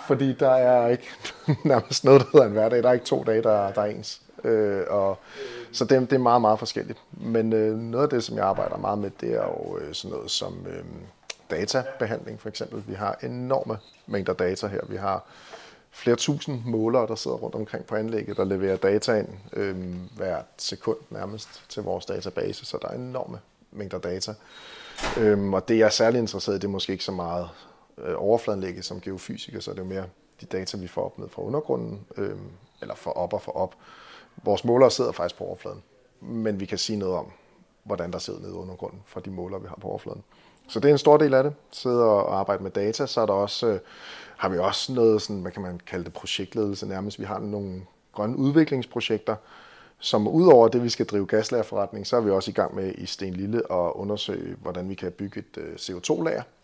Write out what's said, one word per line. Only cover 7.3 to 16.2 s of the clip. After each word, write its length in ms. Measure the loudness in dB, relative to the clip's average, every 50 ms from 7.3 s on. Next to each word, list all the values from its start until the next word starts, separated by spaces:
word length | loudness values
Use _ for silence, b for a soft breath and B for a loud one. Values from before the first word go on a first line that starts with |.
| 0 0 2 2
øh, 260 | 2 2 2 2 0 -2
noget 260 | -6 -4 0 0 0
af 60 | 2
det, 140 | 0 -2 -2
som 120 | -4 -2
jeg 80 | 0 0
arbejder 320 | 0 2 0 -2 -4 -4
meget 220 | -4 -4 -4 -2 -2
med, 120 | -4 -6 -8 -6
det 120 | -4 -2
er 100 | -2 0
jo, 360 | -2 -2 -4 -6 -8 -8 -8 -8
øh, 160 | -8 -8 -10
sådan 220 | -10 -10 -8 -10
noget 140 | -10 -8 -6
som, 360 | -6 -6 -6 -6 -10 -12 -12 -12
øh, 160 | -12 -12 -12 -14 -14 -16 -18 -20 _ _ _ -16 -16 _ _ -6
databehandling 920 | -4 -4 -4 -2 -2 -2 -4 -4 -6 -4 -4 -4 -4 -6 -8 -12 -14 -12
for 80 | -12 -12
eksempel. 340 | -10 -10 -10 -10 -10 -14 -10
Vi 80 | -10 -8
har 240 | -6 -4 -6 -6 -6
enorme 560 | -8 -8 -8 -6 -2 -2 -2 -2 -2 -4 -8 -8 -10 -20 _ _ _
mængder 260 | -6 -4 -4 -2 -2
data 340 | -2 0 0 -2 0 -2 -6
her. 140 | -6 -6 -6 -6 -6
Vi 80 | -8
har 280 | -6 -4 -4 -4 -4 B B B B B B B B B B B B B B
flere 260 | _ -4 2 2 2
tusind 460 | 2